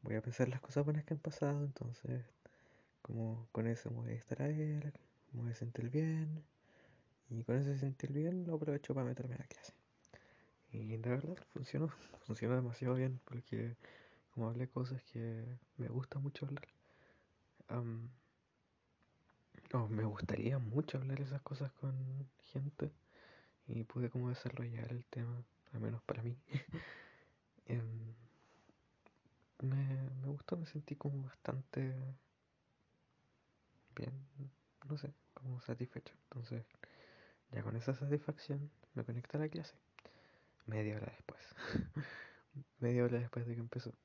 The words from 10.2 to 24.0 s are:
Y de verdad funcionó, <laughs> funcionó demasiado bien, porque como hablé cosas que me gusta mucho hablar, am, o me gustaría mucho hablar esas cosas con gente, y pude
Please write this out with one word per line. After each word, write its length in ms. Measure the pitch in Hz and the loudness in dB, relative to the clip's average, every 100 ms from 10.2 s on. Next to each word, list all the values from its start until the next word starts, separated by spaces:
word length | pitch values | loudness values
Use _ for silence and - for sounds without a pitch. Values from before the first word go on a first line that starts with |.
| - - - _ _ | -20 -20 -20 _ _
Y 260 | 113 110 110 | -6 -4 0
de 120 | 117 | 2
verdad 260 | 127 139 185 - | 2 2 -6 -8
funcionó, 360 | - 131 139 160 | -8 -2 2 2
<laughs> 380 | - - - - | 0 -14 -18 -6
funcionó 280 | 110 113 127 | 0 4 4
demasiado 400 | 123 117 127 127 | 4 0 2 6
bien, 240 | 131 131 - | 4 2 -4
porque 500 | 123 - 110 113 120 - - - - _ | -8 -2 0 0 -4 -12 -20 -20 -20 _
como 180 | - 113 | -2 0
hablé 180 | 117 127 | 2 0
cosas 340 | - 127 131 | 0 0 -2
que 400 | - 117 117 113 117 123 - - | -4 -4 -2 -2 -4 -8 -12 -4
me 100 | 120 | 0
gusta 320 | 120 131 143 | 0 -2 -2
mucho 260 | 139 - 139 | -2 -2 -4
hablar, 220 | 139 - _ _ - - - _ _ _ _ - | -4 -6 _ _ -20 -20 -20 _ _ _ _ -4
am, 400 | 117 120 113 117 127 _ _ _ _ _ _ _ _ _ _ _ _ _ - - | -2 0 -4 -6 -10 _ _ _ _ _ _ _ _ _ _ _ _ _ -20 0
o 140 | 127 110 | 2 4
me 160 | 110 110 | 2 2
gustaría 540 | 104 - 104 113 135 | 2 0 2 4 2
mucho 380 | 117 123 160 135 | 2 2 2 0
hablar 240 | 131 135 | 0 0
esas 200 | 139 139 | -2 -2
cosas 300 | - 139 139 | -4 -2 -4
con 200 | - 139 131 131 135 135 _ - | -2 -2 0 0 -2 -4 _ -6
gente, 400 | 135 139 - 151 - _ - - - - _ - | -2 -2 0 -4 -4 _ -20 -20 -20 -20 _ -4
y 160 | 117 | -2
pude 260 | 113 - | -2 0